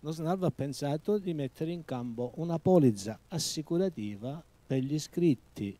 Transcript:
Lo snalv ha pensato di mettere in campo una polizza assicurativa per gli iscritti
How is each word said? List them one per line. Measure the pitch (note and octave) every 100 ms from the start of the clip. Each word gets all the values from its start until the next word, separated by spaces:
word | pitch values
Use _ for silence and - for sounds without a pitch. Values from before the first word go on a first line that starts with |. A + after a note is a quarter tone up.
Lo | D3
snalv | D#3+ D#3 F#3+
ha | F3+
pensato | - C#3 C#3 C#3+ D3+ - G#3
di | F#3+
mettere | D#3+ C3+ - D#3+
in | E3+
campo | D#3+ B2+ A#2+ A#2 B2 -
una | E3+ E3
polizza | F#3 F#3 C3+ G#2 G2+ A2 _
assicurativa | E3+ - - D3 E3+ F#3+ D#3 G#2 G#2 A#2+ D3+ - _
per | _ C3+
gli | C3
iscritti | D3+ - - E3+ C3+ _ - G2+ G2